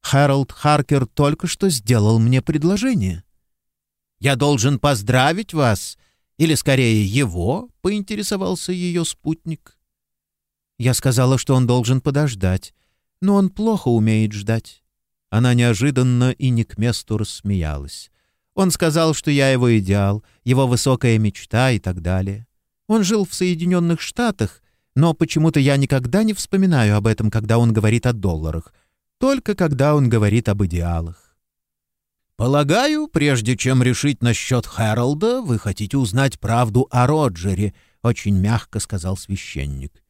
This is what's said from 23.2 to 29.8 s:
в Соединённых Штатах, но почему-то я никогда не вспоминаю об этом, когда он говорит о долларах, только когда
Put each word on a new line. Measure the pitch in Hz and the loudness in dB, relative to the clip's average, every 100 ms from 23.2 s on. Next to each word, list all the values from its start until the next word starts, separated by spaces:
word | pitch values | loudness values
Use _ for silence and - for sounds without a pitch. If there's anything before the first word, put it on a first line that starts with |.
в | 185 | -2
Соединённых | - 180 165 175 180 170 165 | -2 -2 0 0 0 0 -2
Штатах, | - - 240 208 107 - _ _ _ | -4 -4 -4 -2 -4 -6 _ _ _
но | - 165 | 2 2
почему-то | 160 160 - 160 151 | 2 -2 2 2 4
я | 135 139 | 2 2
никогда | 139 135 123 185 | 2 0 0 0
не | 220 | 0
вспоминаю | 202 - 196 190 147 107 104 | -2 -2 0 2 4 4 2
об | 107 | 2
этом, | 110 107 | 0 0
когда | 110 107 117 | -2 0 2
он | 117 | 4
говорит | 110 107 117 127 | 2 2 2 0
о | |
долларах, | 117 95 80 78 80 - _ _ _ _ _ | -2 -2 -2 -4 -6 -10 _ _ _ _ _
только | 262 277 - | -2 0 -4
когда | 202 170 135 | -2 -2 2